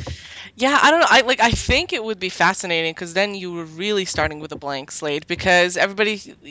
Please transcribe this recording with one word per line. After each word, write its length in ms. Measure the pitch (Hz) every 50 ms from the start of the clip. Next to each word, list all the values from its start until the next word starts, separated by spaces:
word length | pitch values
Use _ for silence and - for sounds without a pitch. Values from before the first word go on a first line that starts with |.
| - - - - - - - - - - -
Yeah, 220 | 208 247 277 294 -
I 80 | - 277
don't 120 | 311 339
know. 60 | 302 196
I, 120 | 214 262
like, 200 | 220 254 262 -
I 100 | 226 233
think 400 | 220 - - - 247 294 349 -
it 100 | - 247
would 180 | 220 220 208 175
be 100 | 185 175
fascinating, 640 | - - 170 180 190 - - 180 170 165 165 160 160
'cause 200 | - 180 170 165
then 220 | 190 202 208 202
you 160 | 196 180 180
were 140 | 170 170 165
really 400 | 160 156 160 196 208 208 196 185
starting 340 | - - 160 151 156 151 151
with 140 | 156 151 147
a 20 |
blank 340 | 123 143 143 139 131 147 -
slate, 360 | - - 160 151 143 156 160
because 480 | - 175 - - 190 180 175 180 180 180
everybody, 580 | 131 165 196 196 202 214 202 214 196 - - - - - 226